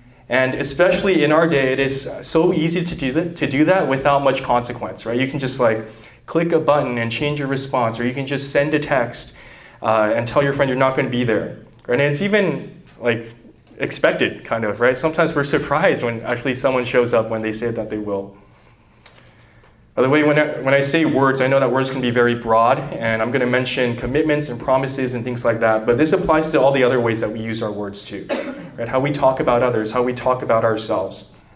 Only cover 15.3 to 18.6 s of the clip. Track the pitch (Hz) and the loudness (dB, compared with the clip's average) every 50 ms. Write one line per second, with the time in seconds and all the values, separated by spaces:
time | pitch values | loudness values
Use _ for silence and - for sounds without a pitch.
15.3 | - 147 139 143 - 147 - - 139 151 175 196 151 - 123 120 117 113 - - | 0 -2 0 0 0 -2 0 0 0 2 2 2 2 0 -2 -4 -4 -4 -6 -6
16.3 | 120 120 - 135 127 123 - 135 131 127 123 120 127 127 120 117 123 117 110 113 | -6 -4 -2 -4 -2 0 0 0 0 0 -2 0 2 2 2 4 2 2 0 0
17.3 | 113 110 110 110 107 - 120 117 113 117 110 107 110 107 104 104 101 98 98 98 | -2 -4 -4 -4 -4 -4 -4 -4 -4 -4 -6 -6 -6 -6 -4 -4 -4 -4 -6 -8
18.3 | - - - _ _ - | -14 -20 -20 _ _ -20